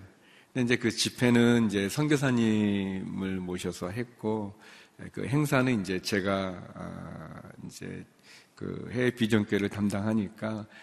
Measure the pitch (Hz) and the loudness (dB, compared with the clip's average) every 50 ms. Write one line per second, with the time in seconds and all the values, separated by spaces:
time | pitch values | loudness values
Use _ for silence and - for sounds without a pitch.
0 | 95 - - _ _ - - - - _ - 131 123 117 123 113 117 110 101 - | -14 -20 -20 _ _ -20 -20 -20 -16 _ -2 0 2 2 2 2 2 0 0 0
1 | - 110 - - 127 123 120 120 117 120 120 117 113 104 98 101 98 95 - 151 | -2 -2 0 2 4 6 6 8 8 8 6 6 4 2 2 2 0 0 0 0
2 | 151 151 156 131 143 131 123 117 113 110 107 107 104 104 101 101 98 98 95 95 | 0 2 2 2 2 2 2 4 4 4 4 4 2 2 2 0 -2 -2 -4 -6
3 | 92 92 95 95 95 95 95 92 92 90 90 92 - 90 87 - 95 90 104 123 | -6 -6 -6 -4 -4 -4 -4 -4 -4 -6 -6 -4 -4 -6 -6 -6 -6 -6 -6 -6
4 | 117 - - - - 107 110 110 104 98 101 - - - - - - _ _ - | -8 -10 -10 -6 -4 -4 -2 -2 -4 -8 -10 -16 -20 -20 -20 -20 -20 _ _ -18
5 | 95 92 - - 98 98 135 147 151 139 147 131 127 131 123 104 92 92 92 92 | -16 -12 -10 -8 -4 -2 0 0 2 2 4 4 4 4 2 0 0 -2 -4 -4
6 | - - 107 98 90 101 98 98 95 92 90 87 - - - 95 90 87 90 90 | -2 0 0 0 2 2 0 0 0 -2 -6 -8 -12 -14 -12 -12 -10 -10 -10 -12
7 | 90 87 90 - 78 - - - - 95 - - - - - - 95 95 95 92 | -12 -12 -12 -14 -14 -14 -16 -16 -16 -18 -18 -16 -16 -14 -14 -12 -12 -10 -10 -12
8 | 90 - _ _ - - - - - _ _ - 98 92 92 - - - - 123 | -14 -16 _ _ -20 -20 -20 -20 -20 _ _ -10 -8 -8 -8 -8 -8 -6 -2 0
9 | 123 123 120 - 117 107 113 107 101 - 104 98 101 98 - 104 104 101 104 98 | 2 2 2 2 2 4 4 4 4 4 0 0 0 0 0 0 0 0 0 0
10 | 101 110 110 110 98 87 - - 110 110 107 107 107 - - - | 0 0 0 0 0 -2 -6 -6 -6 -6 -6 -6 -10 -12 -16 -20